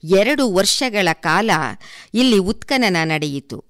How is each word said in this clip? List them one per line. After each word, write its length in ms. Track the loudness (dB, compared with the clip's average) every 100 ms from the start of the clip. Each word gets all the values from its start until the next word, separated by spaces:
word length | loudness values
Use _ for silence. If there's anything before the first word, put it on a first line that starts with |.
ಎರಡು 500 | 2 2 2 0 0
ವರ್ಷಗಳ 540 | 0 0 -2 -2 0 -2
ಕಾಲ 380 | -2 0 0 2 0 -2 -8 -18 -20 -6
ಇಲ್ಲಿ 240 | 0 2 2
ಉತ್ಖನನ 600 | 2 -6 -4 0 0 0
ನಡೆಯಿತು. 640 | -2 -2 -4 -6 -10 -16 _